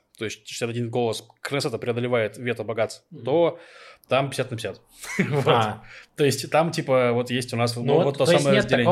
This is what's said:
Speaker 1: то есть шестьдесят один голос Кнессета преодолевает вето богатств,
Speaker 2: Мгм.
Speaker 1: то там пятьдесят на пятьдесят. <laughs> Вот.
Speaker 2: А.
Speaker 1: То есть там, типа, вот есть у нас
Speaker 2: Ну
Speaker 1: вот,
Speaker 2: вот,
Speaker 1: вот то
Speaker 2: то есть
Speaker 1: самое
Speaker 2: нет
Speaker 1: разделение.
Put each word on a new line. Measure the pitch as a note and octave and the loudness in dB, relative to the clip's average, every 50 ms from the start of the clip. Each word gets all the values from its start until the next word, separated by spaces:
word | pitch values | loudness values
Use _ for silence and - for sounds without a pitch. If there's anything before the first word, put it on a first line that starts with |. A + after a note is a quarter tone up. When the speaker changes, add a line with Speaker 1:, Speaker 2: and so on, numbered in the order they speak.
| _ _ _ - | _ _ _ -8
Speaker 1:
то | A2+ | -8
есть | G#2 - - - | -8 -8 -10 -14
шестьдесят | - - - B2 A#2 | -14 -8 -6 -6 -4
один | A2+ A#2+ A#2+ A2+ | -4 -4 -4 -2
голос | A#2 B2 A#2+ A2+ G#2+ - - _ _ _ | -2 -2 0 0 -2 -4 -8 _ _ _
Кнессета | - - C3+ C#3+ B2+ D3 A2+ G2+ | -10 -6 -4 -2 -4 -2 -4 -4
преодолевает | - A#2+ A2+ A#2+ B2 B2 B2 A#2 A2 G#2+ - | -4 -4 -4 -2 -2 0 0 0 0 -2 -4
вето | - B2 A#2+ A2+ - G#2+ | -6 -6 -6 -4 -4 -4
богатств, | G#2+ A2+ A2+ A2 G#2 - - _ _ | -6 -2 -2 -2 -2 -4 -12 _ _
Speaker 2:
Мгм. | - C#3+ A#2 | -18 -10 -4
Speaker 1:
то | B2+ C#3+ E3+ E3+ D#3 - - - - - - - - - _ _ - | 0 2 4 4 2 2 -4 -14 -20 -20 -20 -20 -20 -20 _ _ 0
там | B2 C3+ C#3+ C3+ | 0 0 0 0
пятьдесят | - - B2+ A#2+ | -2 -4 -4 -4
на | A#2+ A2+ | -6 -8
пятьдесят. | - G2 F2+ - _ _ _ - - - - - | -8 -8 -10 -10 _ _ _ -18 -14 -10 -2 -2
<laughs> | D3 B2 | -2 0
Вот. | C#3+ C#3+ B2+ D3 | 0 0 2 4
Speaker 2:
А. | C3 A#2 A2 G#2+ G2 - - - - - - _ _ | 4 4 2 0 -4 -8 -14 -20 -20 -20 -20 _ _
Speaker 1:
То | - D3 | 0 2
есть | C#3 B2+ - - D3+ | 2 2 0 -4 0
там, | - D3+ E3 E3+ | 2 2 2 2
типа, | D#3 E3 C3 C3+ C3 B2+ B2 B2 A#2 | -2 -4 -2 2 2 2 4 2 2
вот | A#2+ B2 A#2+ | 0 -2 -2
есть | B2 B2 A#2 - - | -4 -4 -4 -4 -2
у | |
нас | A#2 A#2+ A#2 A2+ | -2 0 0 -2
Speaker 2:
Ну | A#2 A#2+ | -2 0
Speaker 1:
вот, | C3+ C#3+ | 2 4
Speaker 2:
вот, | D#3+ F3 | 4 4
Speaker 1:
вот | D3 - - | 2 0 0
то | C3+ | 2
Speaker 2:
то | E3+ F3 | 4 4
есть | - C#3+ | 4 4
Speaker 1:
самое | C#3 C3+ | 4 4
Speaker 2:
нет | C3+ - | 4 4
Speaker 1:
разделение. | G#2+ C3 B2 A#2 B2 | 2 2 4 4 4